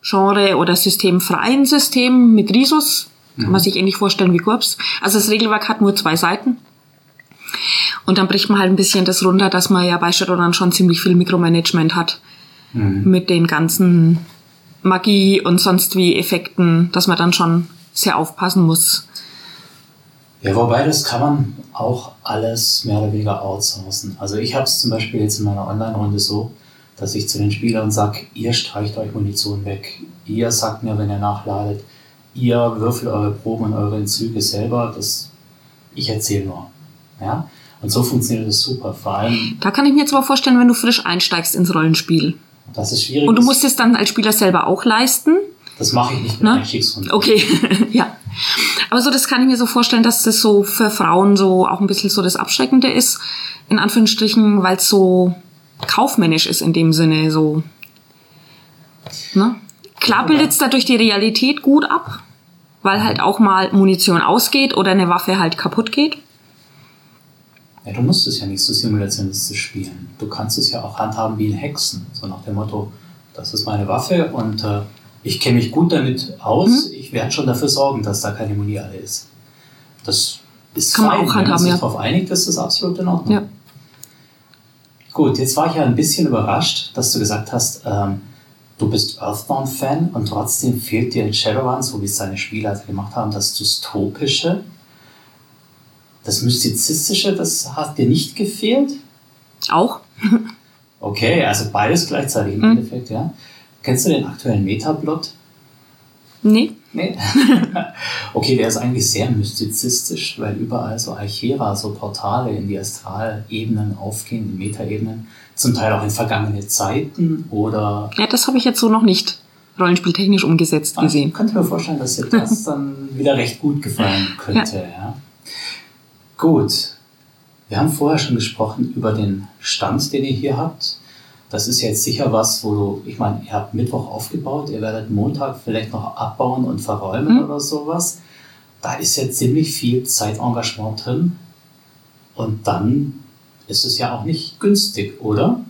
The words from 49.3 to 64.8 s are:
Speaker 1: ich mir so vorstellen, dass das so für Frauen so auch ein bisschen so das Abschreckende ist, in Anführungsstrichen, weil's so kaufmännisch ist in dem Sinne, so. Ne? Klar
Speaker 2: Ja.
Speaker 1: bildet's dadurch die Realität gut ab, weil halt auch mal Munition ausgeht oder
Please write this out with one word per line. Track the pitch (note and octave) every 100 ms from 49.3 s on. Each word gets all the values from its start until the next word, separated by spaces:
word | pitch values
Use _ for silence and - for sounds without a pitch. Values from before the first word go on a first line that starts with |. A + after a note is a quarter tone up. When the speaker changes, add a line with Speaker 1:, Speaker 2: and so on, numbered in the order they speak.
| B3
Speaker 1:
ich | C4
mir | B3
so | A#3+
vorstellen, | B3 A#3+ A#3
dass | A3+ A3+
das | A3+ G#3+
so | A3 G#3
für | G3+ - G#3+
Frauen | A3 E3 F3 G3 G3+
so | F#3+ F#3 F#3
auch | F3
ein | G3
bisschen | G3 G3+
so | -
das | F#3 -
Abschreckende | - - C4 C4 C4
ist, | - - - - - - - -
in | G#3+
Anführungsstrichen, | G#3+ A#3 A3 - A3 A3 G#3+ G3+
weil's | F#3 F#3+ -
so | G3+ F#3 F#3 F3+ F3 - _ _ - -
kaufmännisch | - C4 - E3+ D#3+ -
ist | F3
in | -
dem | E3 E3
Sinne, | D#3 D#3+ D#3 D#3
so. | D#3 D#3 D#3 D#3 _ - _ _ _ _ _ _ - _ _ - _ - - -
Ne? | F#3+ A3 A#3 - - - -
Klar | - G#3+
Speaker 2:
Ja. | C4
Speaker 1:
bildet's | D4+ D#4 -
dadurch | C4+ C4 B3
die | A#3+
Realität | A3+ G3+ A3 A3 B3+ D4
gut | - C#4+ -
ab, | F4 - - - - _ _ _ _
weil | G3 G3
halt | A3 -
auch | - G3+
mal | G3+ F#3+ F#3+
Munition | G3 F#3+ F#3 F#3+ E3+
ausgeht | - G#3 - C#4 C4+
oder | -